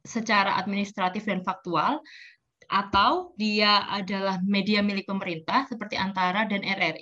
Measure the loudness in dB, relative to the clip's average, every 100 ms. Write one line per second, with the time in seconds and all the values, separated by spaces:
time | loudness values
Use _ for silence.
0 | -10 -6 0 2 2 0 -2 -2 -4 -2
1 | -2 -2 -4 -2 -2 -6 -4 0 0 -2
2 | -6 -20 -20 _ _ _ -4 -2 2 4
3 | 4 2 -2 -4 0 2 4 4 2 -4
4 | -4 -2 -2 0 2 2 2 2 2 -2
5 | -4 -4 -4 -6 0 0 0 -6 -8 -4
6 | -4 0 0 0 0 -2 -2 0 -2 -2